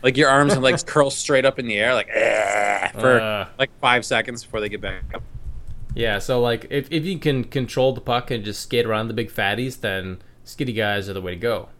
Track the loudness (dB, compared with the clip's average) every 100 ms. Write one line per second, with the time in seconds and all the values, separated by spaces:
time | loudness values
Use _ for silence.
0 | 2 4 6 6 6 6 4 2 0 2
1 | 2 2 2 4 4 0 -4 0 2 2
2 | 0 0 2 2 0 0 0 0 -2 2
3 | 4 4 4 -4 -6 -4 -4 0 2 2
4 | 2 -2 -2 -8 -8 -6 -6 -6 -8 -8
5 | -10 -10 -12 -12 -10 -10 -10 -10 -8 -2
6 | 0 0 0 2 2 0 -2 -6 -2 -4
7 | -2 -2 0 0 -2 -4 -4 2 2 0
8 | -2 -2 -2 -6 -6 -10 -2 0 0 0
9 | -2 -4 -6 -2 0 0 -4 -4 -4 -4
10 | -6 -10 -14 -20 -20 -8 -4 -2 0 -2
11 | -4 -6 -6 -4 -2 -2 -6